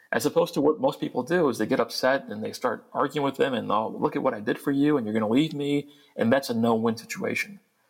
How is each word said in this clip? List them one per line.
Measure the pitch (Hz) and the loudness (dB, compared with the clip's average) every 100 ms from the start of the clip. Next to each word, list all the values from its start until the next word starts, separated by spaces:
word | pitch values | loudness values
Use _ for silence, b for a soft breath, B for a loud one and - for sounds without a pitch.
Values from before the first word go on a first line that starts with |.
| b | b
As | 117 139 | -2 0
opposed | 165 170 160 | 2 0 2
to | |
what | 131 - | 2 2
most | 135 - | 0 -2
people | 151 127 | -6 -4
do | 127 180 147 | 0 2 2
is | 110 | 2
they | 113 | 0
get | 127 | 0
upset | 117 - 131 135 123 | 0 0 0 0 -4
and | 107 | -8
they | 107 | -8
start | - 123 - - | -4 -4 -4 -6
arguing | 113 139 151 | -2 -2 0
with | 139 - | -2 0
them | 135 | 0
and, | 117 104 | -2 0
"Oh, | 104 110 - | 0 -2 -2
look | 151 151 | -2 0
at | |
what | 135 | -2
I | 113 | -2
did | 110 131 | -4 -4
for | 147 | -2
you | 139 147 147 | 2 2 2
and | 107 | 0
you're | |
gonna | 110 107 | 0 2
leave | 123 156 | 2 2
me." | 147 143 143 143 B B - | -2 -2 -2 -2 B B 0
And | 113 | 2
that's | 135 - | 2 2
a | 117 | 0
no-win | 117 113 113 113 | 2 2 2 -2
situation. | - - 113 - - - _ _ | -6 -8 -4 -4 -6 -12 _ _